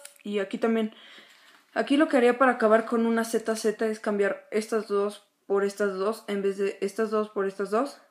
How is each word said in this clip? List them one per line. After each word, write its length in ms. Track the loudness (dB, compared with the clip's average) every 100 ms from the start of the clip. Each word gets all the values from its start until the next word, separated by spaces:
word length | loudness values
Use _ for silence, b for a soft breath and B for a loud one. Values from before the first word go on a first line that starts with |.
| -18 _
Y 160 | -6 -4
aquí 180 | -4 -2
también. 340 | 0 0 -2 B B B B B B B B
Aquí 240 | -4 0 2
lo 120 | 4
que 80 | 4
haría 200 | 4 4
para 160 | 2
acabar 320 | 4 4 4
con 220 | 4 0 0
una 180 | 0
Z 300 | 0 -2 -2
Z 320 | -2 -2 -2 -4
es 140 | -4
cambiar 480 | -4 0 0 0 -4
estas 380 | -4 -2 -4 -2
dos 360 | -2 -2 -4 _ _ _
por 160 | 0
estas 320 | 0 0 -2
dos 300 | 0 -2 -4 -4
en 160 | -2
vez 160 | -2 0
de 200 | -4 -2
estas 300 | -6 -2 -2
dos 200 | -2 -2
por 160 | -2 -4
estas 240 | -4 -2
dos. 300 | -2 -2 -6 _